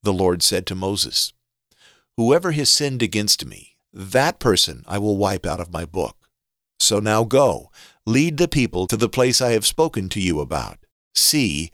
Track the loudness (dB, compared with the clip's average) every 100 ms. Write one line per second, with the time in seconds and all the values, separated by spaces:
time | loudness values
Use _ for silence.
0 | 0 2 2 2 0 -2 -4 -6 -4 -4
1 | -4 -4 -6 _ _ _ _ _ _ _
2 | _ -2 2 2 2 -2 0 0 0 -2
3 | -2 0 0 -2 -4 -16 -20 _ _ -18
4 | -2 0 0 0 2 2 0 -4 -8 -4
5 | -2 0 0 -2 -4 -6 -6 -8 -6 -4
6 | -6 -8 _ _ _ _ _ _ 0 2
7 | 2 0 4 4 4 2 -8 -20 -20 _
8 | 0 2 2 0 0 2 0 -2 -2 0
9 | 0 2 2 2 2 2 0 0 0 0
10 | -6 -2 0 0 -2 -6 -6 -14 _ _
11 | _ 0 2 2 0 -2 -6